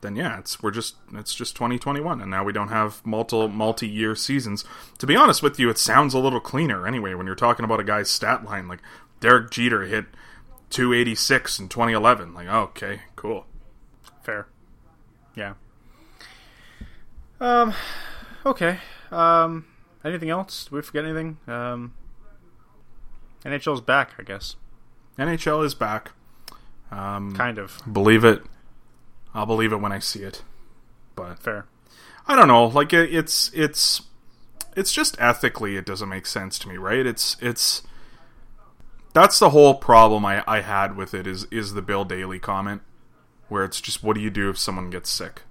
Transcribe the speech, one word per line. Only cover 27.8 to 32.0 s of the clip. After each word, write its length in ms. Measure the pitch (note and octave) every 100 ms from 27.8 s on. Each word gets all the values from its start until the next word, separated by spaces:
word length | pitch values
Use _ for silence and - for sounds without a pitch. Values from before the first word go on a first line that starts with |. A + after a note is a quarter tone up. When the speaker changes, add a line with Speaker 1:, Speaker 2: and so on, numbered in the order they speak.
| -
Speaker 1:
believe 340 | G2+ G2+ A2
it. 180 | A2+ G#2 - - - - - - - - -
I'll 100 | A2
believe 260 | G#2+ A2+ A2+
it 60 | G#2+
when 160 | G2+
I 60 | G2
see 220 | - -
it. 220 | G2 - - - - - - - -
But 240 | - F2+ F2
Speaker 2:
Fair. 260 | - G#2 G2+ _ _ -